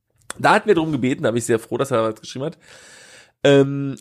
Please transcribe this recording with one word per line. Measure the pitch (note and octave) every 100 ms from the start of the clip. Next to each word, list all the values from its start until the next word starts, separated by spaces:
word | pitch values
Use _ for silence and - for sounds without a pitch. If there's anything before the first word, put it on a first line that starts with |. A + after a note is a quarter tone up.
| _ _ - -
Da | C#3+
hat | G3+ G#3+
mir |
drum | F3 D#3+
gebeten, | C#3+ B2+ D3
da | C#3
bin | A#2
ich |
sehr | A2+ A2+
froh, | - A#2
dass | C#3
er | A#2+
was | A2 G#2+
geschrieben | - B2+ D3
hat. | - _ - - - - - _ _
Ähm, | C#3+ C#3 C#3 C#3 C#3 B2